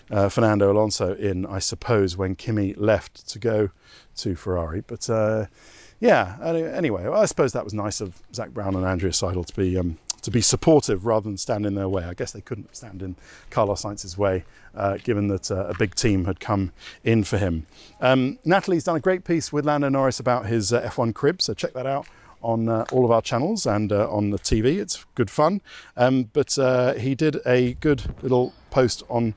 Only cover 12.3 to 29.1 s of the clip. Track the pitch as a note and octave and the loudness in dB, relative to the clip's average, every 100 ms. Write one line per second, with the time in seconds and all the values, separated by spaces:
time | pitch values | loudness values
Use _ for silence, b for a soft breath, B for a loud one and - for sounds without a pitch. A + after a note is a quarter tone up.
12.3 | G#2 - G#2+ - - A2+ F#2+ F#2+ F2+ B | -10 -12 -12 -12 -18 -16 -12 -10 -12 B
13.3 | B B - G2+ G2 G#2 G2+ F#2+ F2+ G2+ | B B 0 0 0 -6 -10 -8 0 0
14.3 | F#2 - b b - G2+ G2 - G#2 G2+ | 0 -4 b b -4 -2 -2 -2 0 0
15.3 | F#2+ - F#2 G2 - A2 - A#2 G2 F2+ | -2 -4 -4 -4 -2 -2 0 0 2 0
16.3 | F2+ - G2+ F#2 - B B B2 A2+ G2+ | -4 -2 -2 -2 -6 B B 0 2 2
17.3 | G2+ G2 E2 D2+ B B B B2+ C3 B2+ | 0 0 -2 -6 B B B 2 2 2
18.3 | - D#3+ F#3+ F#3+ E3+ F3+ D#3+ F#3 F#3 - | -2 0 2 2 0 0 0 0 0 0
19.3 | E3+ - D3 D3 D3 C#3+ C3+ C3+ - B2+ | -2 -2 -2 0 0 2 2 0 0 0
20.3 | B2 G2+ A#2 G2 A#2+ - - A#2 A2 C#3+ | 0 0 0 2 0 -2 -2 -2 0 0
21.3 | F3+ - G#2 E3+ B2+ C3 C#3 - B B | 0 -4 -4 -6 -6 -4 -4 -6 B B
22.3 | B A#2 A2+ A2+ A2+ A#2+ B2+ B2 A#2 - | B -4 0 0 0 0 2 4 4 2
23.3 | A#2 D#3+ A3 B2+ G#2 G#2 G2+ B2 G#2+ G#2 | -2 -2 -2 0 0 0 0 0 0 0
24.3 | G2+ - A2+ A#2 F#3 G3+ - - - A2 | -2 0 2 2 0 -4 -8 -8 -4 -2
25.3 | - D#3 G3+ - B B - B2 C3 A2+ | 2 2 0 -6 B B 2 4 4 0
26.3 | D3 C3 - C3 B2+ B2 C3 A#2+ C3+ D#3 | 0 0 2 2 4 2 0 -2 0 0
27.3 | C#3+ B2 B2+ B2 B2 D3+ C#3 - - C3 | 0 2 4 2 0 0 0 -2 -6 2
28.3 | B2 B2+ - - C#3 B2 - - | 2 2 -4 -2 2 2 0 -4